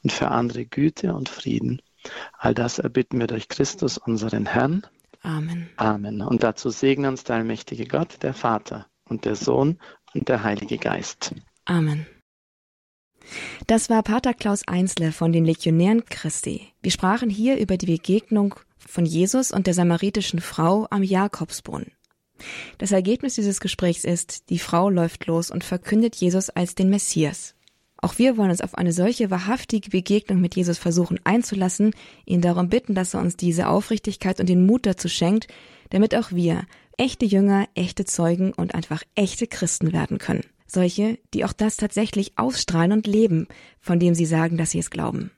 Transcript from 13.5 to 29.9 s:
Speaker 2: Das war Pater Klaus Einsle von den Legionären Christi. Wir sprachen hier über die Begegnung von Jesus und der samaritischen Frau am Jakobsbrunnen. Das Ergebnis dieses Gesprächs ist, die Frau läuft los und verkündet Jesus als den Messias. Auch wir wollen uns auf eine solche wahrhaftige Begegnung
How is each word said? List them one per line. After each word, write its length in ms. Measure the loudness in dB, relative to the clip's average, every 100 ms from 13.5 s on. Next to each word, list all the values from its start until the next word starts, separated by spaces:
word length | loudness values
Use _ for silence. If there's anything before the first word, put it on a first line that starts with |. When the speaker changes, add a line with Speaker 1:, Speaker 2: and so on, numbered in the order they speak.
| -12 2
Speaker 2:
Das 240 | 2 4
war 140 | 2
Pater 300 | 4 0 0
Klaus 320 | -2 -2 -2 0
Einsle 420 | 0 0 2 -2
von 220 | 0 2
den 100 | 4
Legionären 640 | 2 2 2 4 4 4 0
Christi. 640 | -8 -6 -6 -6 -8 -12 _
Wir 100 | -4
sprachen 380 | 0 0 0 -2
hier 280 | 0 0 2
über 180 | 0 0
die 120 | 0
Begegnung 680 | -2 2 0 2 0 0 -4 _ _
von 280 | -10 -2 0
Jesus 460 | 2 2 2 0
und 160 | 0 0
der 60 |
samaritischen 680 | 2 4 2 0 -2 -2 -4
Frau 480 | -6 0 2 2 0
am 120 | -2
Jakobsbrunnen. 880 | 0 2 0 -4 -8 -10 -10 -10 -10 _ _ _ _ _ -16 -16 -16 -8
Das 160 | 0
Ergebnis 420 | 2 2 0 0 0
dieses 240 | 0 0
Gesprächs 460 | -4 0 0 0 -2
ist, 440 | -2 -4 -12 _
die 100 | -4
Frau 300 | 0 2 4
läuft 380 | 2 0 -2 -2
los 240 | -2 -2
und 140 | -6 -6
verkündet 500 | -8 0 2 2 2
Jesus 340 | 2 2 -2
als 240 | -4 -4 2
den 140 | 2
Messias. 640 | 2 0 0 0 -2 -16 _ _ _ _ -6
Auch 200 | -4 4
wir 200 | 4 4
wollen 140 | 2
uns 100 | 2
auf 140 | -2 -2
eine 180 | 0
solche 360 | 2 2 2 0
wahrhaftige 600 | 0 -2 -4 -2 -4
Begegnung 500 | 0